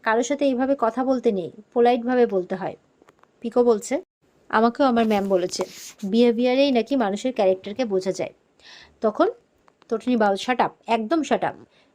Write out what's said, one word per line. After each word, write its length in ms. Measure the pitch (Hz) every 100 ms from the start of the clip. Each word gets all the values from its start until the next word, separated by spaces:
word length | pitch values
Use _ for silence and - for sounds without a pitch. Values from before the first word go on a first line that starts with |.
কারোর 200 | 226 226
সাথে 200 | 262 285 285
এইভাবে 280 | 247 262 277
কথা 220 | 226 254
বলতে 260 | 262 254 240
নেই, 200 | 196 165 - -
পোলাইটভাবে 560 | 247 240 247 240 254 233
বলতে 300 | 196 180 190
হয়।" 200 | 180 - _ _ _ _ _ _
পিকো 200 | 233 247
বলছে, 320 | 240 208 - 285 - _ _ _ -
"আমাকেও 360 | 214 233 233 277
আমার 200 | 233 226
ম্যাম 200 | 202 196
বলেছে, 340 | 190 180 - 180 - - -
বিহেভিয়ারেই 680 | 190 226 240 233 247 262 285
নাকি 220 | 240 226 277
মানুষের 380 | 208 202 262
ক্যারেক্টারকে 520 | 240 190 190 196 214 247
বোঝা 260 | 190 190
যায়।" 220 | 185 151 - _ _ - - - _
তখন 260 | 220 208 370 - _ _ _ _ -
তটিনী 260 | 220 247 240
বাবু, 220 | 208 196
"শাট 220 | - 240
আপ, 120 | 185 - -
একদম 360 | 226 214 330
শাট 200 | 277 202
আপ। 120 | 160 - - _ _